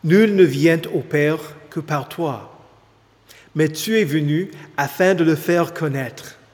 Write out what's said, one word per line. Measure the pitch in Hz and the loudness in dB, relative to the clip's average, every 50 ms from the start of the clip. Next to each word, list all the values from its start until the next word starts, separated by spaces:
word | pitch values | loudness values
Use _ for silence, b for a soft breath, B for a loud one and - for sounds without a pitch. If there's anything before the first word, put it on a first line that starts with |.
| - | 2
Nul | 156 175 202 220 214 202 | 4 4 4 4 4 6
ne | 190 185 | 4 4
vient | 151 135 139 147 165 165 160 - - - | 4 4 2 4 4 2 2 -2 -4 -6
au | 175 | -6
Père | 160 - 156 147 147 151 156 156 - - - - - - | -4 -2 -2 0 0 0 0 -2 -6 -16 -20 -20 -20 -12
que | - 170 | -10 -10
par | 147 - 151 143 123 | -6 -4 -6 -6 -6
toi, | - - - 170 151 127 107 101 - - - - - _ _ _ _ _ _ _ _ _ _ b b b b b b b | -8 -8 -6 -6 -6 -6 -8 -12 -18 -20 -20 -20 -20 _ _ _ _ _ _ _ _ _ _ b b b b b b b
mais | 151 156 151 | -2 -2 -2
tu | 156 - - 214 220 | -2 -6 -4 0 2
es | 226 208 | 2 2
venu | 143 143 156 151 147 151 160 190 196 B B B B B | 2 0 -2 0 0 0 -2 -2 -6 B B B B B
afin | - 139 135 - - 185 185 190 | -4 -4 -4 0 0 2 2 4
de | 170 170 | 4 2
le | 160 160 | 2 2
faire | 147 - - 175 175 165 165 170 | 0 0 0 0 0 0 -2 -4
connaître. | - 165 151 135 139 131 117 - - - - - - _ _ | -6 -6 -4 -4 -6 -6 -8 -12 -16 -20 -20 -20 -20 _ _